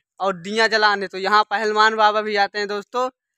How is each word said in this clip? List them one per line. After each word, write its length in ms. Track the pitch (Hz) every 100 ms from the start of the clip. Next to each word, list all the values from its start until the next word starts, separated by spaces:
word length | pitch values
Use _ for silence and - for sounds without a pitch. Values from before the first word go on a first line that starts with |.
| _ -
और 160 | 190 180
दिया 300 | 175 220 226
जलाने, 400 | 214 214 202 190
तो 100 | 190
यहाँ 260 | 190 214 -
पहलमान 460 | 202 214 214 214 220
बाबा 260 | 214 214
भी 140 | 214 208
आते 220 | 196 208
हैं 80 | 202
दोस्तों, 420 | 208 202 247 254 - _